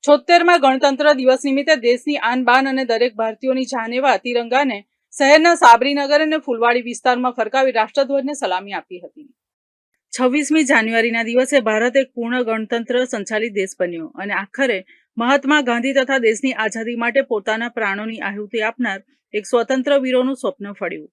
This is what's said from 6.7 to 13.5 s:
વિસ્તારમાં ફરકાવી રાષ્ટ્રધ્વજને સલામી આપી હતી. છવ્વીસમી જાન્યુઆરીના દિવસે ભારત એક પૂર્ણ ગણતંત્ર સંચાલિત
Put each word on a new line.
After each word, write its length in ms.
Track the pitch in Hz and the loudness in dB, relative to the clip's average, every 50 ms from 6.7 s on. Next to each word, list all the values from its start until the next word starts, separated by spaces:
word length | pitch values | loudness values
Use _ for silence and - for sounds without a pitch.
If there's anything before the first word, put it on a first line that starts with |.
| 240 247 | 2 0
વિસ્તારમાં 500 | 240 240 240 - _ 254 247 247 247 254 | -2 -6 -12 -2 _ 0 0 2 0 -4
ફરકાવી 400 | 247 - 226 214 - 269 269 262 | -2 -2 -4 -2 0 0 0 2
રાષ્ટ્રધ્વજને 600 | 247 233 214 226 _ - 277 247 277 277 269 269 294 | 2 0 -2 0 _ -2 -2 0 0 -4 -2 -4 -8
સલામી 380 | 277 262 196 180 180 196 202 | -6 -4 -4 -4 -4 -6 -8
આપી 280 | 196 175 - _ 185 175 | -10 -10 -10 _ -18 -18
હતી. 280 | 175 180 _ - - 277 _ _ _ _ _ _ _ _ _ _ _ _ _ _ _ _ - | -18 -20 _ -20 -20 _ _ _ _ _ _ _ _ _ _ _ _ _ _ _ _ _ -6
છવ્વીસમી 500 | - 254 254 247 302 294 277 302 311 311 | -2 0 0 2 0 0 2 2 2 2
જાન્યુઆરીના 600 | 247 277 233 220 220 226 226 226 233 233 233 233 | 4 4 2 2 2 0 0 0 0 -2 -4 -4
દિવસે 360 | 220 233 247 262 269 285 277 | -2 0 0 0 2 2 0
ભારત 360 | 226 220 214 214 226 247 240 | 2 2 0 0 0 0 0
એક 140 | 277 269 254 _ | 0 -2 -2 _
પૂર્ણ 300 | 247 233 226 247 254 247 | -10 -8 -6 -4 -4 -2
ગણતંત્ર 600 | 220 226 220 220 202 240 233 233 226 240 247 254 | -2 -4 -4 -4 -6 -6 -6 -6 -4 -2 -2 -2
સંચાલિત 480 | 247 - 220 202 - 226 214 220 240 | -2 -6 -8 -8 -6 -4 -4 -4 -4